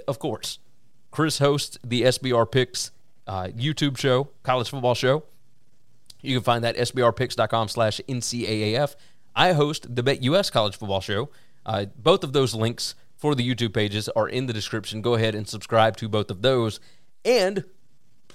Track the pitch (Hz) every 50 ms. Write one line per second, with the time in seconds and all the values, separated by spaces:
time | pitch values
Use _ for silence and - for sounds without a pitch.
0 | - - 131 - - 143 110 - - - - - - - - - - - - -
1 | - - - - 156 156 - - 143 143 147 143 - - - - - 120 120 123
2 | 113 127 123 - 131 127 120 117 113 - - 135 - - - - - - - -
3 | - - - - - - 98 92 90 92 104 113 123 151 151 - 151 143 131 -
4 | - 135 127 131 143 - - - - - 127 127 139 - 143 139 123 123 120 -
5 | 131 127 139 156 - - - - - - - - - - - - - - - -
6 | - - - - - 135 127 123 98 123 120 117 113 117 - - 120 - - 127
7 | 123 117 110 - 127 113 - - 110 107 120 113 113 104 - 120 113 107 101 -
8 | - - 131 120 107 - 120 120 104 101 110 107 107 107 110 127 147 - - -
9 | - - - - - - - 120 156 185 175 147 147 147 156 - - - 123 123
10 | 117 139 139 - 127 123 160 196 202 - - 120 107 104 - - 113 98 95 95
11 | - - 101 101 135 147 - - - - - - - 110 110 101 101 98 - -
12 | 104 160 185 190 180 139 131 143 131 110 110 110 110 117 120 - - - - -
13 | - - - - - 151 147 127 120 123 127 107 120 110 - 120 107 104 101 107
14 | 107 - - 113 107 - - 123 135 127 110 107 - - - 110 101 - 104 110
15 | 98 120 120 110 113 110 104 107 107 - - 104 - - 117 113 110 113 104 -
16 | 113 107 104 107 101 - 101 90 110 131 135 123 113 107 - - - - - -
17 | - - - - - 220 254 226 180 190 208 196 - - - - - - - -
18 | - - - - - -